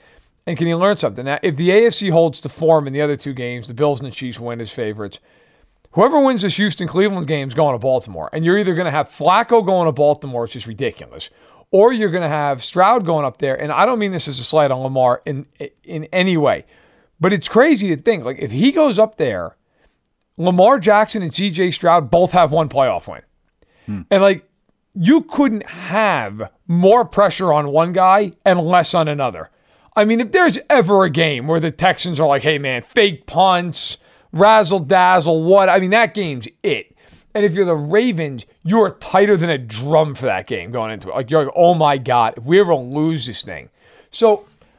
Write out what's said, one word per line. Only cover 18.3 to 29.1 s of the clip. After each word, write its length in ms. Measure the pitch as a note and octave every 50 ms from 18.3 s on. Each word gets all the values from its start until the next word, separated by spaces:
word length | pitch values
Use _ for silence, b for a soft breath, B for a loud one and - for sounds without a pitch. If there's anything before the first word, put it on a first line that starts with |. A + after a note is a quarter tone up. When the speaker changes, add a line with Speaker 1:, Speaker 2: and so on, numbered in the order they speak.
| C3+ -
Speaker 1:
if 120 | - A#2
he 200 | G#2+ C3 G3 C4+
goes 260 | C#4 E4 D4+ C#4+ G#3 F#3
up 200 | G#3+ A3 - -
there, 380 | D#3+ B2+ G#2 F#2 E2+ E2 - _ _ _ _ _ _ _ _ _ _ _ _ _ _ _ _ -
Lamar 420 | E3 F#3 F#3 F3+ F#3 A3 C4+ C4+
Jackson 420 | E3 G#3 G#3 G#3 G#3+ G#3 - A3
and 120 | F#3 D#3+ -
C 180 | - F#3+ G3+
J 200 | E3 E3 F#3 F3+
Stroud 380 | - - - E3+ E3 F3 D#3 A2
both 220 | F3 E3+ F#3 F3
have 200 | - F#3 E3+ C#3+
one 180 | D3 E3+ D#3+ C3+
playoff 380 | A#2+ C#3 C3+ B2 F#2+ F2 - -
win. 140 | E2 A#1+ - _ _ _ _ _ _ b b b b b b
Speaker 2:
Hmm. 160 | - G#2 G2 F2 -
Speaker 1:
And, 120 | G3+ G3
like, 260 | F#3+ G3 F#3+ D#3+ - _ _ _ _ _ _ _ _ _ -
you 280 | G3+ E3 F#3 D4 E4
couldn't 440 | - - - - C#4+ C4 A3 G#3 - -
have 840 | - - - - E3+ G#3+ A3 G#3 F3 C#3+ A2+ G2+ G2+ G#2+ A2 - _ _ _ -
more 380 | E3+ F3 F3+ F#3+ A3 B3 A3+
pressure 480 | - - - G3+ F#3+ - - F#3+ F3+ D3
on 180 | D3+ D3 C#3+
one 220 | C#3 D#3 E3 F3 F3+
guy 400 | F#3 F#3 F#3 F#3+ G#3 G#3+ F#3 - _ -
and 140 | G3 F#3 F3+
less 340 | D#3+ D#3+ F3+ F3+ D#3+ - -
on 140 | F3 D#3+
another. 420 | D3+